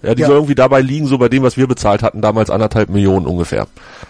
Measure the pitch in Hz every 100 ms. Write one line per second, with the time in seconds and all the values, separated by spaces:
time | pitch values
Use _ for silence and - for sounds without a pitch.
0 | - 123 151 143 147 131 127 135 131 147
1 | 143 135 120 131 127 127 131 127 107 104
2 | 110 104 107 110 107 107 107 117 107 101
3 | 98 95 78 87 82 53 52 - - -